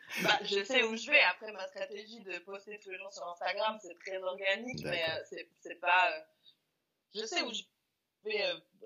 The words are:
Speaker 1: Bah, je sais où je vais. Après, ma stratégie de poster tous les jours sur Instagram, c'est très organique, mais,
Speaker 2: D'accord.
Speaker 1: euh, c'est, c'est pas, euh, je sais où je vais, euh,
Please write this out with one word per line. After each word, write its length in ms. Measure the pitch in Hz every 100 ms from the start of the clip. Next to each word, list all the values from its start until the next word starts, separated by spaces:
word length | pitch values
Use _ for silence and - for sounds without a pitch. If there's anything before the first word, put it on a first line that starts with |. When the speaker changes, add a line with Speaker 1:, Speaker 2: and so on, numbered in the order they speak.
| - -
Speaker 1:
Bah, 160 | - -
je 200 | 196 202
sais 200 | 202 262
où 100 | 226
je 160 | 226 240
vais. 120 | 285
Après, 280 | 196 185 214
ma 140 | 208 285
stratégie 520 | 208 190 208 214 226
de 180 | 190 175
poster 380 | 185 196 214 208
tous 60 | 196
les 80 | 190
jours 120 | 196
sur 160 | 202 175
Instagram, 500 | 175 180 196 220 220
c'est 180 | 165 170
très 200 | - 190
organique, 600 | 185 185 190 202 233 156
mais, 60 | 151 170
Speaker 2:
D'accord. 140 | 160 160
Speaker 1:
euh, 60 | -
c'est, 180 | 175 - _
c'est 220 | 180 170
pas, 300 | 180 180 180
euh, 80 | 156 - _ _ _ _ _ _ _ _
je 100 | 196
sais 160 | - 349
où 100 | 240
je 120 | 220 - _ _ _ _ _ 214
vais, 160 | 214
euh, 120 | 185 165 - _